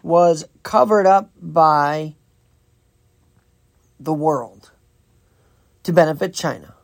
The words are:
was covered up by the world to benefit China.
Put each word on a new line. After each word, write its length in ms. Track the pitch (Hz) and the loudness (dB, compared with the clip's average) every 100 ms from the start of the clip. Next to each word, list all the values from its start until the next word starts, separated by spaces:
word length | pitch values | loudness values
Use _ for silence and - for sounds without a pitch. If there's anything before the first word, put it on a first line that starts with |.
was 420 | 165 170 175 160 - _ | 0 2 2 0 -8 _
covered 440 | - 214 214 214 190 | -2 0 2 2 4
up 240 | 190 202 _ | 2 0 _
by 760 | 170 156 156 151 143 156 156 151 _ _ _ _ _ _ _ _ _ _ _ _ _ _ _ _ _ _ | -6 2 2 2 0 -4 -8 -16 _ _ _ _ _ _ _ _ _ _ _ _ _ _ _ _ _ _
the 140 | 135 | -8
world 580 | 156 156 143 110 98 _ _ _ _ _ _ _ _ _ _ _ _ | -4 -2 -4 -8 -20 _ _ _ _ _ _ _ _ _ _ _ _
to 100 | - | 0
benefit 400 | 175 156 151 190 | 2 2 -2 -8
China. 400 | - 160 117 - _ | -6 -8 -8 -16 _